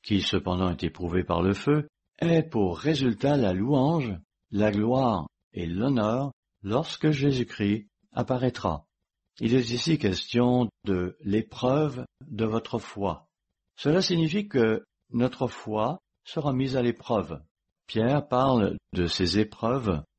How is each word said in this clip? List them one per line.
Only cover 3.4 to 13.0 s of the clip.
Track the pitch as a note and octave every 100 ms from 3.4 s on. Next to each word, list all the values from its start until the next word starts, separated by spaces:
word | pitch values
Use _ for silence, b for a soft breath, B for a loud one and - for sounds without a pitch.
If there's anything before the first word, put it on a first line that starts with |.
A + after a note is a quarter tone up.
| G#2
louange, | F#2 A#2 C#3+ C#3 E3+ B2 F2 - _ _
la | G2+ G#2+
gloire | G2+ G#2+ B2+ B2+ F#2+ D2 _ _
et | - E2+
l'honneur | F2+ B2+ B2+ G#2+ A#2+ C#3 - _ _
lorsque | G2 A#2+ D#3+ - D#3
Jésus-Christ | C#3+ C#3+ C3 A2+ - G2+ G#2 - _ _
apparaîtra. » | - B2 B2+ B2+ - G2 D2+ - _ _ _ _ -
Il | A2+
est | C3 A#2
ici | A#2+ - D3
question | G2+ F2+ - A#2+ B2 B2 A#2 -
de | G#2 F#2 F2+ -
l'épreuve | G2 G#2 - - B2+ C#3+ D3+ B2 - - D3+
de | A2
votre | A2+ A2+ - A#2
foi. | - G2+